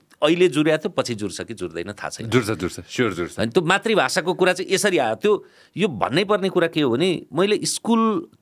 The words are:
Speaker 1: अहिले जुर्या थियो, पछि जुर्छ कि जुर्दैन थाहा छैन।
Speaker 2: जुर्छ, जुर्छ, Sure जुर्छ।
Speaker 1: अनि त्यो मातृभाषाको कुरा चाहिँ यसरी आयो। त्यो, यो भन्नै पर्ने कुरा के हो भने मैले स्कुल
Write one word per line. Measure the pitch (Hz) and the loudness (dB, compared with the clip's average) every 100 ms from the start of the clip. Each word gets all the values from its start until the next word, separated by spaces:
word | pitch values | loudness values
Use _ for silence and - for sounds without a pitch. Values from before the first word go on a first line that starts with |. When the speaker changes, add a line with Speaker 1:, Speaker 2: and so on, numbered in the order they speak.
| _ - | _ 0
Speaker 1:
अहिले | 151 175 180 | 2 4 4
जुर्या | 147 156 156 | 4 2 2
थियो, | 202 | 0
पछि | 151 123 107 | -2 -4 -4
जुर्छ | 101 82 | -6 -8
कि | 87 | -12
जुर्दैन | 101 87 82 90 | -10 -8 -8 -10
थाहा | 104 73 | -8 -10
छैन। | - 113 | -10 0
Speaker 2:
जुर्छ, | 120 107 | 0 2
जुर्छ, | 90 87 - | -2 -4 -8
Sure | - - 117 | -6 -2 0
जुर्छ। | 87 82 - | 0 -6 -4
Speaker 1:
अनि | 113 | 0
त्यो | 185 | 2
मातृभाषाको | 165 196 220 196 131 185 170 | 2 2 2 2 2 0 -2
कुरा | 165 180 | 0 2
चाहिँ | 180 180 | 0 -2
यसरी | 185 208 165 | 0 2 2
आयो। | 120 110 | 0 0
त्यो, | 208 202 - _ _ 151 | 0 0 -4 _ _ -4
यो | 196 | -4
भन्नै | 110 95 143 | -2 0 0
पर्ने | 202 180 190 | 0 0 0
कुरा | 180 165 | 0 0
के | 165 | 2
हो | 139 | 2
भने | 120 185 165 - | 2 2 0 -4
मैले | 147 202 208 | 0 0 0
स्कुल | 160 - - 226 220 202 - _ | -2 -4 0 2 2 0 -6 _